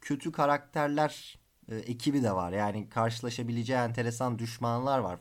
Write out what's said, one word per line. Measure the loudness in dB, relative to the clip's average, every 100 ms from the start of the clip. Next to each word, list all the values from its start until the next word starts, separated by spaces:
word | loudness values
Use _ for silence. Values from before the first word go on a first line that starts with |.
kötü | -4 -2 -2
karakterler, | 2 4 2 0 -2 0 2 2 0 -14 -20 _ _ -10
e, | -8
ekibi | -6 -2 2 4
de | 4
var. | 2 0
Yani | 0 0 -2 -4
karşılaşabileceği | 0 0 0 -4 -4 -2 -2 0 2
enteresan | 2 0 -2 0 -2 -2
düşmanlar | -4 -2 -2 0 2 2
var. | 0 -4